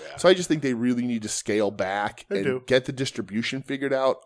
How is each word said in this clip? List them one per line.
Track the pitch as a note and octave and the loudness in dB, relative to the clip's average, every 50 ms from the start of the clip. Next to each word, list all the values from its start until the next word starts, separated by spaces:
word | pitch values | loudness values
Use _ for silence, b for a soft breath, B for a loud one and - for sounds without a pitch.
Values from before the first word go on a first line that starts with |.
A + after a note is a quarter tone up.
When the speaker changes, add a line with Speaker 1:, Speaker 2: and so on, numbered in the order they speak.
| B B | B B
Speaker 1:
Yeah. | B | B
Speaker 2:
So | - - F3 | 4 6 6
I | F#3+ | 6
just | F#3 F3 - | 6 4 0
think | E3+ D#3+ C#3+ | 0 0 2
they | C3+ B2+ | 0 0
really | A2+ A#2 B2 B2 A#2+ A#2+ | 2 2 2 2 2 0
need | B2 A#2+ A2+ G#2+ | -2 -2 -4 -4
to | G#2 | -4
scale | - - - - G#2 G#2+ G#2+ G2+ | -6 -6 -2 0 0 2 2 0
back | G2+ G2+ G2 F#2 G2 G2+ G#2 G#2 G#2 - - - | 0 -2 -2 -2 0 -2 -2 -4 -4 -8 -8 -6
Speaker 1:
They | G3+ G3 | -4 -2
Speaker 2:
and | G3 | -2
Speaker 1:
do. | C#3 B2+ B2+ B2+ | -2 -2 -4 0
Speaker 2:
get | - B2+ C3 C3 | 2 2 2 2
the | - C#3 | 0 -4
distribution | B2 C3+ C3 - - G#2 F2+ G2 A2 A#2 - - C3+ C3 | -6 -6 -6 -6 -6 -8 -6 -4 -4 -4 -4 -6 -6 -6
figured | - C#3 C3+ C#3 C#3 C3+ | -6 -6 -4 -2 -2 0
out | C3 C3 C3 B2 - - | 2 2 2 0 0 -2